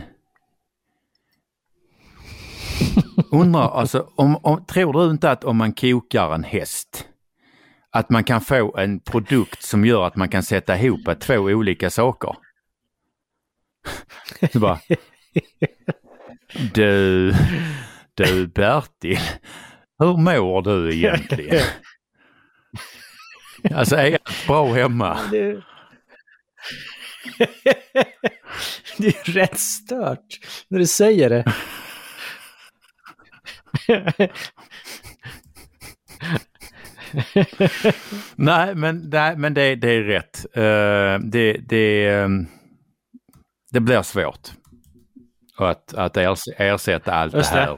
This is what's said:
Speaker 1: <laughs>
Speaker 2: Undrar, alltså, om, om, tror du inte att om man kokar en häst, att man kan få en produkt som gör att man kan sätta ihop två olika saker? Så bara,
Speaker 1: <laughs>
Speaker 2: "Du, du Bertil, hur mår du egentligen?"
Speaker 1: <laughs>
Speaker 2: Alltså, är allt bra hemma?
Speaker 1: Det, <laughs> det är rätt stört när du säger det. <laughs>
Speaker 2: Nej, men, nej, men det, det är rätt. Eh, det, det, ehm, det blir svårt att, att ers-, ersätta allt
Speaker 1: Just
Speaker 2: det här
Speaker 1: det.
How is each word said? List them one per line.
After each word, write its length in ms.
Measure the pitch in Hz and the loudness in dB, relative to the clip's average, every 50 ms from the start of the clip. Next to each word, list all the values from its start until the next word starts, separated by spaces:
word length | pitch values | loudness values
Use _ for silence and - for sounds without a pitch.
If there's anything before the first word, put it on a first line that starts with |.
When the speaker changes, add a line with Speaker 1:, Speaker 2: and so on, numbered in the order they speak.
| - | -4
Speaker 1:
<laughs> 40 | - _ _ _ _ _ _ _ _ _ _ _ _ _ _ _ _ _ _ _ _ _ _ _ _ _ _ _ _ _ _ _ _ _ _ _ _ _ _ _ _ _ - - - - - - - - - - - - - - - - - - - - - - - | -8 _ _ _ _ _ _ _ _ _ _ _ _ _ _ _ _ _ _ _ _ _ _ _ _ _ _ _ _ _ _ _ _ _ _ _ _ _ _ _ _ _ -20 -20 -20 -20 -20 -20 -20 -18 -14 -12 -8 -4 -2 0 2 2 2 0 0 0 -2 0 2
Speaker 2:
Undrar, 380 | 143 156 175 180 170 156 127 - - 127 | 4 4 6 6 4 4 2 2 0 0
alltså, 280 | 117 - - 131 - - _ | -2 0 0 -2 -4 -2 _
om, 200 | - 139 143 151 | 2 4 4 2
om, 300 | - - 156 156 165 - | 2 2 0 0 0 -2
tror 280 | - - 180 185 156 135 | -2 0 0 2 2 2
du 180 | 160 175 165 | 2 2 2
inte 200 | 156 147 - 151 | 2 2 2 0
att 120 | 127 - - | 0 0 0
om 140 | 139 113 | 0 2
man 160 | 113 113 107 104 | 2 2 0 0
kokar 600 | - 127 127 123 123 - - - 110 92 78 80 | 0 2 2 2 2 0 0 0 0 0 0 -2
en 80 | 82 80 | -4 -4
häst, 640 | - - 95 73 - - - - _ - - - - _ _ _ _ _ _ _ _ _ _ _ _ _ _ _ _ | -4 -6 -6 -6 -6 -10 -12 -12 _ -16 -16 -16 -18 _ _ _ _ _ _ _ _ _ _ _ _ _ _ _ _
att 180 | - 117 110 - | -2 -2 0 2
man 140 | 123 113 107 | 2 2 2
kan 180 | - 123 113 | 2 0 0
få 360 | - - 139 127 107 - - | 0 0 0 2 2 0 0
en 220 | 98 98 101 101 90 | -2 -2 -2 -2 -6
produkt 640 | - - - 117 104 - 139 127 98 - - - - | -6 -4 -4 -4 -2 0 0 0 0 -2 -6 -14 -6
som 220 | - - 101 104 | -2 2 4 4
gör 200 | 120 120 101 90 | 4 4 4 2
att 100 | 85 - | 0 -2
man 140 | 101 92 85 | -2 -2 -2
kan 140 | - 95 87 | -2 -2 -2
sätta 340 | - 107 92 - - 92 | 0 -2 -2 0 0 0
ihop 420 | 92 123 131 98 - - 90 82 - | 2 2 0 0 0 -2 -4 -4 -4
två 140 | - - 131 | -2 0 0
olika 540 | 107 98 98 101 113 110 95 87 - 95 87 | 2 2 2 0 2 0 0 -2 -2 -2 -4
saker? 460 | - - 117 131 - - - - - - _ _ _ _ _ _ _ _ _ _ _ _ _ _ _ _ _ _ _ _ _ _ _ _ _ _ _ _ - - - - - - - - - - - - - 147 - | 0 0 0 0 0 -4 -8 -10 -10 -12 _ _ _ _ _ _ _ _ _ _ _ _ _ _ _ _ _ _ _ _ _ _ _ _ _ _ _ _ -16 -14 -14 -14 -16 -20 -20 -20 -18 -14 -8 -4 -2 0 0
Så 60 | 120 | 2
bara, 200 | 104 98 87 78 - | 2 0 0 -2 -4
Speaker 1:
<laughs> 1900 | - 175 - - _ _ _ _ _ - 175 - _ _ - 160 - _ _ _ - - _ _ _ - - - - - - _ - - - 127 104 - | -4 -4 -4 -6 _ _ _ _ _ -6 -6 -6 _ _ -6 -6 -6 _ _ _ -10 -10 _ _ _ -20 -20 -20 -20 -20 -20 _ -14 -10 -8 -6 -2 2
Speaker 2:
"Du, 580 | 110 107 104 101 98 98 95 92 92 92 95 98 - - - 180 - 170 160 151 139 123 - - - - _ - | 2 4 4 4 4 4 2 2 2 2 2 4 2 2 2 0 -2 -4 -6 -8 -12 -14 -18 -20 -20 -20 _ -4
du 340 | - 95 - 92 95 92 | -2 0 0 0 0 -2
Bertil, 720 | 87 - 104 101 107 139 151 - - _ _ - 85 95 82 82 80 80 - - - - - - - - _ _ _ _ - | -2 -2 0 0 2 2 0 -2 -6 _ _ -4 -4 -4 -2 -4 -6 -10 -12 -16 -20 -20 -20 -20 -20 -20 _ _ _ _ 0
hur 180 | 156 175 175 | 2 2 4
mår 440 | 160 160 180 170 123 95 92 92 95 | 4 2 2 2 2 2 0 0 0
du 320 | 90 104 101 92 82 82 80 | 0 2 2 2 2 0 0
egentligen?" 640 | 82 87 - 170 156 - - 139 - 73 73 165 156 131 | 0 0 0 0 -2 -4 -4 -8 -6 -4 0 0 0 0
Speaker 1:
<laughs> 60 | - - - - - - _ _ _ _ _ _ _ _ _ _ _ _ _ _ _ - - - - - - - - - - - - - - - - - - - 196 151 | -2 -6 -10 -18 -20 -20 _ _ _ _ _ _ _ _ _ _ _ _ _ _ _ -18 -18 -18 -18 -20 -20 -20 -20 -20 -20 -20 -20 -20 -20 -20 -20 -10 -4 -4 -2 0
Speaker 2:
Alltså, 200 | - 123 104 143 | 0 0 2 2
är 160 | 151 135 147 165 - - | 2 2 2 2 0 -2
allt 240 | - - - - | -6 -12 -6 -2
bra 260 | - 143 156 147 123 117 | 0 2 2 2 2 2
hemma? 440 | 123 123 127 120 120 104 87 80 - - 202 | 2 2 2 2 0 0 -2 -2 -4 -4 -4
Speaker 1:
Det, 200 | 208 214 202 208 | -2 -2 -2 -2
<laughs> 100 | 208 202 - - - - - _ _ _ _ _ - - _ _ _ _ _ _ _ - - - - - - - - - - - - - - 254 - - 233 - - - - 269 254 - - _ - 262 - - - _ - 220 - - - - - - - - - - - - - | -4 -6 -12 -20 -20 -20 -20 _ _ _ _ _ -20 -20 _ _ _ _ _ _ _ -20 -18 -16 -16 -16 -16 -18 -18 -20 -20 -20 -20 -18 -18 -8 -2 -2 -2 -2 -2 -2 0 0 0 0 -2 _ 0 0 0 -2 -2 _ -6 -6 -6 -8 -20 -16 -12 -10 -10 -10 -12 -14 -16 -12 -6
det 100 | - 214 | -2 0
är 240 | 208 - - - 175 170 | 0 0 0 -2 -2 0
rätt 260 | 190 185 180 - - | 0 0 0 -2 -4
stört 800 | - - - - - - 247 254 202 139 127 - _ - - - - - - - - | -6 -6 -6 -8 -8 -8 -6 -4 -4 -4 -6 -8 _ -18 -20 -20 -18 -18 -18 -16 -10
när 120 | - 185 185 | -4 0 0
du 60 | 175 | 0
säger 440 | 165 - - 208 220 220 175 139 120 | 2 4 4 4 6 6 6 4 4
det. 240 | 120 120 117 120 - - - - - - - - - - - - - - - - - - - - - _ - - _ _ _ _ _ _ - - - _ _ _ _ _ - - - - _ _ - - - | 4 2 0 0 -2 -4 -8 -14 -16 -18 -18 -18 -20 -20 -20 -20 -20 -18 -16 -16 -18 -18 -20 -20 -20 _ -20 -20 _ _ _ _ _ _ -20 -20 -20 _ _ _ _ _ -20 -20 -20 -20 _ _ -8 -4 0
<laughs> 440 | - 226 196 - 165 - - 202 180 - - - - _ - - - - - - - - - - - - _ - - - - _ _ - - - _ _ - - - - _ _ - - - 151 170 165 - - _ _ _ - - - - - - - - - - - 147 117 - - 202 180 - - - 202 175 - - - 220 - - - - 208 208 - - - | 0 0 0 0 -2 0 0 0 -2 -2 -8 -16 -18 _ -20 -20 -20 -20 -20 -20 -20 -20 -20 -20 -20 -20 _ -20 -20 -20 -20 _ _ -20 -20 -20 _ _ -20 -20 -20 -20 _ _ -20 -18 -12 -8 -6 -6 -6 -8 _ _ _ -20 -20 -20 -20 -20 -20 -20 -20 -18 -10 -8 -8 -6 -2 0 0 0 0 0 0 0 0 0 0 0 0 0 -2 -6 -16 -14 -14 -16 -12 -4
Speaker 2:
Nej, 400 | - 139 151 175 165 175 196 196 | 0 2 2 4 2 2 0 -2
men, 340 | 160 151 160 165 175 165 151 | -4 -2 -4 -4 -4 -6 -4
nej, 260 | 151 151 151 160 170 | -2 0 0 0 0
men 160 | 151 143 151 147 | -2 -2 -2 0
det, 220 | 143 139 135 135 | 2 2 2 0
det 140 | 120 117 120 | 0 2 2
är 120 | 117 113 104 | 2 2 2
rätt. 420 | 104 101 87 - _ - - - - - | 0 0 -2 -2 _ -16 -16 -14 -8 -2
Eh, 680 | 120 110 107 107 104 104 104 104 101 98 98 95 98 107 107 | 0 2 4 4 4 4 4 4 2 2 2 0 0 -2 -2
det, 280 | 107 120 113 107 107 - - - | 0 2 2 2 0 -2 -2 -2
det, 380 | 117 113 110 107 104 104 104 101 | 0 2 2 2 2 2 2 2
ehm, 380 | 101 101 101 98 98 95 85 - - _ _ _ _ _ _ _ _ _ _ _ - - _ _ _ _ _ _ _ _ _ - | 2 2 2 2 0 0 -2 -6 -12 _ _ _ _ _ _ _ _ _ _ _ -20 -20 _ _ _ _ _ _ _ _ _ -4
det 80 | 123 123 | -2 0
blir 220 | 113 123 127 107 | 2 4 2 2
svårt 480 | 90 - - 98 82 69 - - - - - - _ _ - - _ _ _ _ _ _ - - - _ _ _ _ _ _ | 2 -2 -2 -4 -2 -4 -4 -10 -16 -20 -20 -20 _ _ -20 -20 _ _ _ _ _ _ -20 -20 -20 _ _ _ _ _ _
att, 360 | - 98 90 82 - _ - - | -2 -2 -2 -2 -4 _ -12 -6
att 240 | 107 92 87 - | -4 -4 -2 0
ers-, 360 | 101 90 92 98 - - - - | 0 0 0 0 -2 -6 -10 -4
ersätta 560 | - 101 98 101 92 - 104 90 80 - - 87 | -2 0 0 0 0 -2 -2 -4 -2 -2 -2 -2
allt 200 | 82 82 80 - | 0 0 0 0
Speaker 1:
Just 200 | 147 139 - - | -2 0 0 0
Speaker 2:
det 60 | 131 | 0
här 60 | - | 0
Speaker 1:
det. 40 | 76 73 | -2 -4